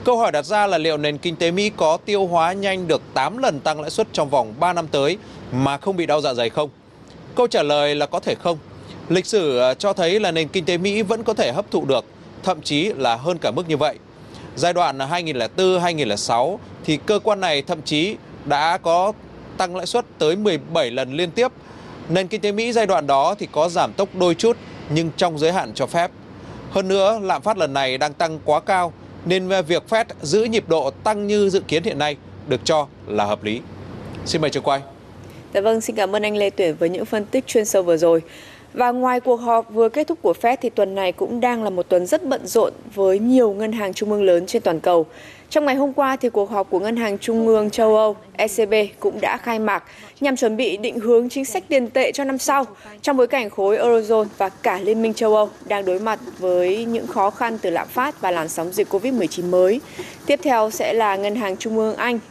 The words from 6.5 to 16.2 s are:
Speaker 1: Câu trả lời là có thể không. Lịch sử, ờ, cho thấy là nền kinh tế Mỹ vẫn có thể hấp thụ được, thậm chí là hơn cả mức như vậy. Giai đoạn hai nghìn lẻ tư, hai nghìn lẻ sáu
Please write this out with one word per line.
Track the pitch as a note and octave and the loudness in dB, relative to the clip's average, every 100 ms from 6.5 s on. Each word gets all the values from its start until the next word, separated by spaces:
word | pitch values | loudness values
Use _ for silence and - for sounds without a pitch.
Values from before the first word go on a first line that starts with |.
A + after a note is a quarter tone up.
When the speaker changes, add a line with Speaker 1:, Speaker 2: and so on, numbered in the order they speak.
| D#3 D3+ - - - - - - - | 0 -4 -6 -20 -20 -20 -20 -8 0
Speaker 1:
Câu | A#3+ | 2
trả | A3+ | 2
lời | D3 D3 D3 D3 | 2 2 2 0
là | C#3+ | -2
có | E3+ | -2
thể | - B2 | -4 -2
không. | E3+ D#3+ - - - - - | -2 -4 -8 -20 -18 -18 -2
Lịch | E3+ F3 | -2 2
sử, | G#3+ D#3+ B2 | 0 2 4
ờ, | B2+ | 2
cho | C3 G3+ | 2 -2
thấy | G3 E3+ G3+ | 0 2 2
là | G3+ | 2
nền | E3 D#3+ | 0 -2
kinh | F#3+ E3 | -2 0
tế | F3 | 0
Mỹ | F#3+ G3+ | 0 0
vẫn | G#3+ A3 | 0 -2
có | A3+ | -2
thể | A3 D#3 | 0 0
hấp | C3+ G#3 | 0 -2
thụ | F#3 C#3+ | -2 2
được, | B2+ - - - - | 0 0 -20 -20 -8
thậm | - E3 | -4 -4
chí | - D3 G3 | -2 -2 0
là | C3 B2+ A#2 | 0 0 0
hơn | D3 F3 | -2 -2
cả | A#2+ | -2
mức | A#2+ E3+ | -4 -2
như | D3 | 0
vậy. | D3 - - - - - - - | 0 -2 -16 -20 -20 -20 -16 -2
Giai | E3+ | 0
đoạn | F3 E3+ C3+ | 2 0 0
hai | C3+ F3 | -4 -4
nghìn | E3 C3 | -4 -4
lẻ | A2+ | -4
tư, | - F#3 F#3 | 0 2 2
hai | F3 | 0
nghìn | D#3+ B2+ | 0 -2
lẻ | |
sáu | G#2 | -2